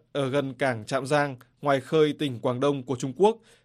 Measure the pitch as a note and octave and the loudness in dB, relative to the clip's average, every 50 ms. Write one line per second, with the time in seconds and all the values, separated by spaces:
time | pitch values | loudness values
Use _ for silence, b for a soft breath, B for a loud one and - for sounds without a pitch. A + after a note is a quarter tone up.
0 | _ _ - C#3+ C#3 B2+ C3+ C#3+ C3+ C3+ B2+ - C#3+ C3 A#2+ A2 G#2+ - C3+ C3+ | _ _ -4 -4 -2 0 0 -2 -2 -4 -4 -2 -2 -2 -2 -4 -4 -4 -4 -4
1 | C3+ C3 D3+ D3 C#3+ C#3+ B2+ A#2+ b b b b C#3+ C#3+ C#3 C3+ - - D#3+ D#3 | -2 0 0 0 0 -2 -4 -10 b b b b 0 0 0 0 0 2 2 4
2 | D3+ D3+ C#3+ - D#3 C3+ A#2+ A2 - C3 B2 B2 C#3 C#3+ C#3+ C3+ B2 C#3 B2+ A#2 | 4 4 2 -2 -4 -4 -4 -2 -2 -2 0 0 0 0 0 -2 -4 -6 -6 -4
3 | C#3+ C3 B2 - F#3+ G#3+ A3+ A3 b b b b | -6 -4 0 4 4 4 4 0 b b b b